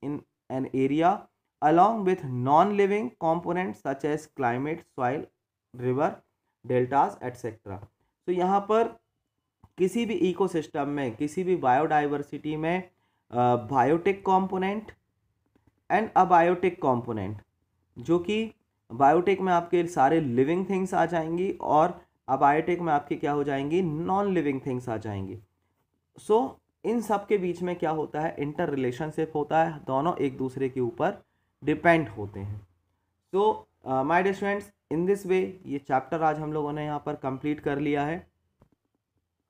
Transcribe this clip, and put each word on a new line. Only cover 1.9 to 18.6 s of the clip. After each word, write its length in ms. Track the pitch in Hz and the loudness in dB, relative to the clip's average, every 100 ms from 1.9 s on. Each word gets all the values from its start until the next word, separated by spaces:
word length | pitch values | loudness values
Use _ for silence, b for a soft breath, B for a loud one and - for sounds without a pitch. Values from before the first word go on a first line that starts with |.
| 226 | 4
with 160 | 190 185 | 0 -2
non-living 840 | 139 123 123 147 196 202 196 208 240 - | -2 -4 4 6 6 4 2 0 -4 -4
components 520 | 165 165 165 175 190 - 143 | -2 -2 -2 -2 -4 -6 -6
such 180 | 135 | -4
as 160 | 151 151 151 - | -2 -4 -6 -4
climate, 400 | 127 120 143 - - - | -2 -2 -4 -6 -10 -4
soil, 200 | 123 143 - _ _ _ _ 123 | -2 -2 -8 _ _ _ _ -6
river, 300 | 127 127 135 - _ _ _ _ 120 | -2 0 0 -2 _ _ _ _ -2
deltas, 480 | 127 123 135 185 - | 0 2 2 2 -2
et 140 | 123 | -10
cetera।" 500 | 123 117 107 104 98 101 _ _ _ - | -10 -10 -12 -14 -14 -16 _ _ _ -4
तो 60 | |
यहाँ 280 | 180 180 202 | -2 2 0
पर 400 | 196 220 233 - _ _ _ _ _ _ - - | 2 2 0 -4 _ _ _ _ _ _ -20 -2
किसी 280 | 185 233 220 | 0 0 -2
भी 80 | |
इकोसिस्टम 760 | 196 185 175 190 170 151 156 143 | 0 0 2 0 0 -4 -4 -4
में, 280 | 147 131 107 | -2 -4 -2
किसी 280 | 147 170 | -4 -2
भी 120 | 185 175 | 0 0
बायोडायवर्सिटी 1000 | 135 127 156 156 147 143 143 147 151 156 | 4 4 4 2 2 -2 -6 -10 -6 -4
में, 260 | 160 180 185 _ _ _ _ | -2 -2 -4 _ _ _ _
अ, 260 | 120 123 120 | 0 2 2
बायोटिक 680 | 110 139 123 165 185 196 196 | 0 2 4 2 0 -2 2
कॉम्पोनेंट 640 | 185 190 190 190 208 214 - _ _ _ _ _ _ _ _ - | 2 2 -2 -4 -4 -10 -20 _ _ _ _ _ _ _ _ -2
and 160 | 190 220 - | 0 2 2
abiotic 540 | 185 180 170 175 185 175 | 6 6 6 2 0 0
component, 500 | 156 123 117 110 95 107 - _ _ _ _ - | 0 0 -2 -6 -6 -8 -16 _ _ _ _ -12
जो 200 | 123 170 | 0 0
कि 340 | 170 214 220 - | 0 -2 -4 -10